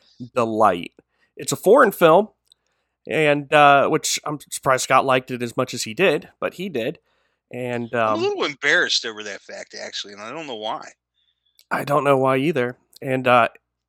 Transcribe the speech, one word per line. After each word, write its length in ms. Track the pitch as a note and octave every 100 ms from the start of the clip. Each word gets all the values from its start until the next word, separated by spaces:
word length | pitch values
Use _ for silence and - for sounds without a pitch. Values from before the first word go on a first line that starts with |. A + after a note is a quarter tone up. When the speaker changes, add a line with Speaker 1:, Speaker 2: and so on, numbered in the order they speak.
| _ - B2 B2+
Speaker 1:
delight. 560 | A2+ A2 G#2+ F2+ - _ _ _ _ -
It's 160 | C#3
a 40 | C#3
foreign 360 | F#3 C4 A#3
film, 340 | - E3+ E3+ G#3+ _ _ _ _ _ _ _ -
and, 440 | C#3+ D3+ D3 C#3
uh, 340 | D3+ D3 C#3 G#2+
which 320 | D3+ - - D3+
I'm 140 | D3+ -
surprised 320 | - C#3+ B2+
Scott 220 | - C3 C3
liked 260 | C3 B2+
it 100 | B2
as 140 | A#2+ B2
much 180 | B2+
as 100 | A#2+
he 100 | -
did, 340 | A2 F#3 D3 - _
but 140 | - -
he 120 | G3
did. 320 | C3+ A#2 E3+ _ _ _ _ _
And, 440 | B2 B2 A#2+ A#2
Speaker 2:
I'm 60 | A#2+
a 140 | A2 G#2+
Speaker 1:
um, 60 |
Speaker 2:
little 220 | G4 G4
embarrassed 640 | E3+ C#3+ C#3+ F3 B2 - A#2+
over 180 | G#2+
that 160 | G#2 G2
fact, 340 | - G2 -
actually, 380 | G#2+ G#2 - G2
and 100 | G2+
I 100 | A2
don't 160 | D3+ D3
know 80 | A2
why. 340 | G#2+ C#3+ - - _ _ _ _ _ _ -
Speaker 1:
I 140 | - C#3
don't 180 | C#3+
know 140 | C#3+ C3+
why 180 | C3 C3+
either. 400 | C#3+ C#3+ B2 B2 _ _
And, 240 | C#3 C3 B2
uh, 220 | B2 A2 - _ _